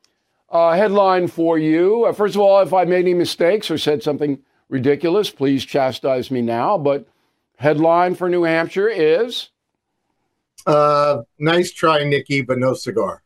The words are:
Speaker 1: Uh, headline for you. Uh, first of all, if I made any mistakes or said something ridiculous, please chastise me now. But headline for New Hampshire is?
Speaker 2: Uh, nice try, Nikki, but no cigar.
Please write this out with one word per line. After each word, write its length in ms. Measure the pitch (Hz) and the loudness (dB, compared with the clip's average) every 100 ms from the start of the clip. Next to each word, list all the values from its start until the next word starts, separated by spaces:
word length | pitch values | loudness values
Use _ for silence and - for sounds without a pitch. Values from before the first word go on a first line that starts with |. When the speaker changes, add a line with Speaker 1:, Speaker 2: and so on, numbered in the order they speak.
| _ _ _ _ _ | _ _ _ _ _
Speaker 1:
Uh, 240 | 170 170 | 0 2
headline 520 | 170 208 202 196 185 180 | 2 2 4 4 2 0
for 320 | - 165 165 | -2 0 0
you. 460 | 156 160 185 226 | 2 2 2 2
Uh, 80 | 220 | 0
first 240 | 165 202 190 | 0 -2 2
of 60 | |
all, 180 | 202 196 | 4 4
if 120 | 185 | 4
I 120 | 185 | 0
made 160 | 175 180 | 2 2
any 140 | 180 | 2
mistakes 580 | 175 156 - 170 208 - | 0 -2 0 0 0 -2
or 40 | 156 | -4
said 280 | - 147 | -2 -2
something 340 | 151 135 147 135 _ _ _ | -2 -4 -4 -6 _ _ _
ridiculous, 640 | 135 123 143 170 190 202 | -2 0 0 0 0 -2
please 340 | - 139 135 | -2 -2 -2
chastise 640 | - 143 131 117 - 127 120 | -2 -2 -2 -4 -4 -4 -4
me 120 | 127 | -4
now. 360 | 117 117 147 202 | -4 -2 -2 -2
But 300 | 143 139 - _ _ _ _ _ | -2 -4 -6 _ _ _ _ _
headline 580 | 139 151 165 170 180 | 0 2 2 2 0
for 140 | 180 185 | -2 -2
New 160 | 175 | 0
Hampshire 440 | 165 165 165 190 208 | 0 0 -2 -2 -2
is? 600 | 196 156 170 247 226 - _ _ _ _ _ _ _ _ _ _ - | 0 2 2 -2 -6 -14 _ _ _ _ _ _ _ _ _ _ -10
Speaker 2:
Uh, 580 | - 147 147 147 147 139 - _ | 0 2 2 2 0 -2 -8 _
nice 320 | 151 175 180 | -2 0 -2
try, 320 | - 165 151 | -2 0 0
Nikki, 360 | 147 139 - 139 | 0 -2 -2 -4
but 160 | 123 131 | -2 -2
no 180 | 131 | -2
cigar. 500 | 120 - 104 95 - | -2 -4 -4 -4 -8